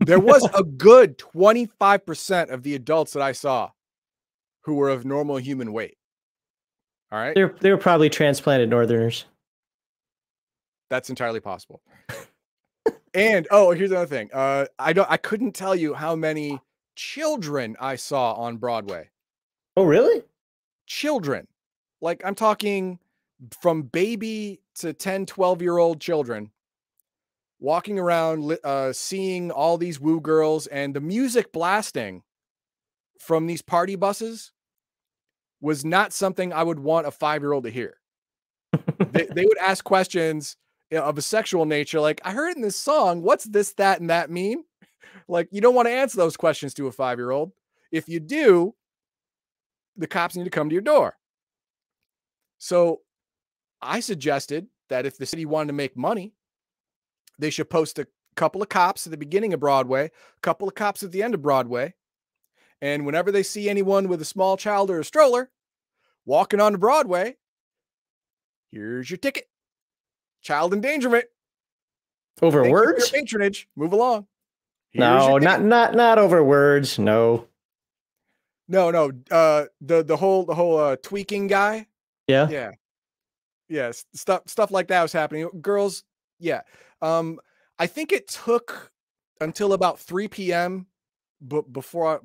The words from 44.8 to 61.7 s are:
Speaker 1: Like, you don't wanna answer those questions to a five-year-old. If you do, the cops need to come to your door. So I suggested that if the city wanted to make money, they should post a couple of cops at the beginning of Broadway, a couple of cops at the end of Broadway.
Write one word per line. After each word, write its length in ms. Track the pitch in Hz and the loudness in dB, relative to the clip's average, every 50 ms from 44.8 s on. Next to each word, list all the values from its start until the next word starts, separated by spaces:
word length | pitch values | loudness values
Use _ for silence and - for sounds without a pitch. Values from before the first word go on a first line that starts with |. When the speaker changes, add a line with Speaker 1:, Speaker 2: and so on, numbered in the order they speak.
| _ _ _ _ _ - - 190 - | _ _ _ _ _ -20 -20 -20 -10
Speaker 1:
Like, 220 | - 175 170 170 170 | -4 -4 -4 -4 -4
you 120 | 190 202 202 | -2 2 4
don't 120 | 247 247 | 4 4
wanna 140 | 247 233 233 | 4 2 2
answer 280 | 240 254 277 247 - 190 | 2 0 -2 -2 0 0
those 180 | 175 165 - | 0 0 0
questions 380 | - - 165 147 - - 139 - | 0 0 0 0 0 -6 -10 -8
to 120 | - 143 131 | -8 -8 -8
a 40 | 120 | -6
five-year-old. 600 | - 135 127 123 120 123 123 131 143 156 185 190 _ _ _ _ _ _ _ | -4 -4 -4 -4 -4 -4 -4 -4 -4 -4 -6 -8 _ _ _ _ _ _ _
If 200 | - 160 151 - | -6 -6 -6 -6
you 100 | 165 170 | -8 -10
do, 540 | 151 156 269 311 302 240 185 175 170 202 233 _ _ _ _ _ _ _ _ _ _ _ _ _ _ _ _ _ _ _ _ _ _ _ _ | -8 -6 -4 4 6 6 6 6 4 0 -4 _ _ _ _ _ _ _ _ _ _ _ _ _ _ _ _ _ _ _ _ _ _ _ _
the 120 | - 160 - | -10 -10 -6
cops 280 | - 185 170 175 - | -4 -4 -4 -4 -4
need 80 | 180 180 | -8 -8
to 60 | 180 | -6
come 180 | - 160 156 151 | -4 -2 -2 0
to 60 | 156 | -2
your 80 | 185 208 | -2 2
door. 340 | 294 302 269 151 101 - _ _ _ _ _ _ _ _ _ _ _ _ _ _ _ _ _ _ _ _ _ _ _ _ _ _ _ _ _ | 4 4 4 4 2 -2 _ _ _ _ _ _ _ _ _ _ _ _ _ _ _ _ _ _ _ _ _ _ _ _ _ _ _ _ _
So 420 | - - 180 175 175 170 160 - _ _ _ _ _ _ _ _ _ _ _ _ _ _ _ _ | -8 0 2 2 2 2 0 -4 _ _ _ _ _ _ _ _ _ _ _ _ _ _ _ _
I 200 | - 127 160 233 | -10 -6 -6 -6
suggested 680 | 233 - 208 151 131 156 143 139 - - 143 156 190 - _ _ _ _ | -6 -6 -8 -4 -2 -2 -2 -2 -4 -6 -8 -10 -10 -12 _ _ _ _
that 160 | 127 127 127 | -6 -6 -4
if 100 | 139 - | -6 -8
the 80 | - 135 | -10 -10
city 200 | - - 165 160 | -10 -8 -10 -6
wanted 220 | 147 151 156 151 147 | -4 -4 -4 -4 -4
to 40 | 143 | -6
make 220 | 143 143 131 - | -6 -8 -8 -8
money, 380 | 127 131 175 233 208 180 - - _ _ _ _ _ _ _ _ _ _ _ _ _ _ _ _ _ _ _ _ - | -6 -6 -4 -4 -6 -8 -12 -18 _ _ _ _ _ _ _ _ _ _ _ _ _ _ _ _ _ _ _ _ -8
they 120 | 147 156 | -6 -6
should 180 | - - 151 - | -6 -6 -6 -2
post 300 | - 165 160 151 - 160 | -2 -2 -2 -2 -6 -10
a 80 | 139 - _ _ _ _ _ | -12 -12 _ _ _ _ _
couple 260 | - 165 156 - 190 208 | -2 -2 -2 -2 -4 -8
of 60 | - | -4
cops 380 | - 190 175 180 196 - - 170 | 0 0 0 0 0 -4 -10 -12
at 20 | |
the 60 | 160 | -12
beginning 360 | 151 147 143 160 202 226 214 175 | -12 -8 -4 -4 -2 -2 -2 -2
of 60 | 147 | -2
Broadway, 440 | 143 143 139 135 127 123 131 135 147 | 0 0 2 0 0 0 -2 -2 -2
a 340 | 165 - _ _ _ _ _ | -4 -8 _ _ _ _ _
couple 280 | - 175 160 - 202 190 | -4 -4 -4 -4 -6 -8
of 60 | - | -6
cops 260 | - 214 208 196 - 202 | -4 -4 -6 -4 -6 -10
at 80 | 190 | -8
the 100 | 165 190 214 | -6 -4 -4
end 120 | 240 233 | -2 -4
of 80 | 165 139 | -4 0
Broadway. 520 | 147 139 131 123 117 | 0 0 0 0 -2